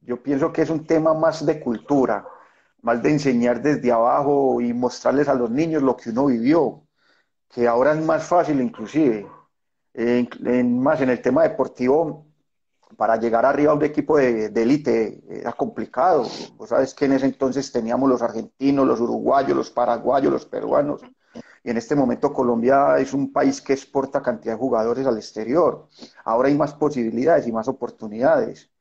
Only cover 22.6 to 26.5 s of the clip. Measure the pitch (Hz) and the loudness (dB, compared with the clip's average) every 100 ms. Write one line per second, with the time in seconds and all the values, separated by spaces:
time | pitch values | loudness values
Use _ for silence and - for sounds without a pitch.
22.6 | 117 135 143 143 135 139 135 - 139 135 | 2 4 4 2 0 -2 -4 0 0 -2
23.6 | - 135 - 139 135 139 127 113 113 110 | -2 -4 -2 -6 -4 -4 -4 -4 -6 -4
24.6 | 127 120 110 123 135 113 - - 110 143 | -2 0 0 0 -2 -2 -4 -10 -2 2
25.6 | 156 - - _ - - - 113 135 | 2 0 -14 _ -20 -12 -2 0 2